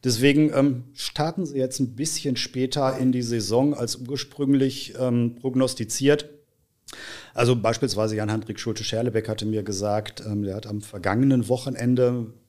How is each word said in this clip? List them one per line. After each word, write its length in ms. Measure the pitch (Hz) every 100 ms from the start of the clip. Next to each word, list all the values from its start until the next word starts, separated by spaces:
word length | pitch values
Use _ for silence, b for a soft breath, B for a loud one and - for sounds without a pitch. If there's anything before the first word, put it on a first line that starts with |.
Deswegen, 480 | 127 113 135 143 151
ähm, 320 | 135 143 127 - -
starten 500 | - - 151 165 170
sie 140 | 139
jetzt 200 | 127 131
ein 160 | 123 107
bisschen 400 | 156 - 143 123
später 640 | - 127 127 147 135 131
in 140 | 131
die 100 | 123
Saison 540 | 117 117 98 117 143 143
als 220 | 120 -
ursprünglich, 960 | 127 135 - - 139 139 135 131 - -
ähm, 360 | 127 120 120 117
prognostiziert. 880 | 131 127 131 - 110 - 135 147 - - _ _ _ _ - B B B B -
Also 200 | 120 123
beispielsweise 600 | 107 117 135 101 110 110
Jan-Hendrik 440 | 104 110 104 104
Schulte-Scherlebeck 680 | - 104 110 110 123 113 110
hatte 160 | 107 110
mir 160 | 107
gesagt, 600 | 98 98 104 104 104 - 107
ähm, 160 | 104
der 140 | 101 98
hat 100 | 104
am 160 | 104
vergangenen 680 | 104 101 95 107 135 131 107
Wochenende 840 | 123 135 127 120 127 123 123 110 113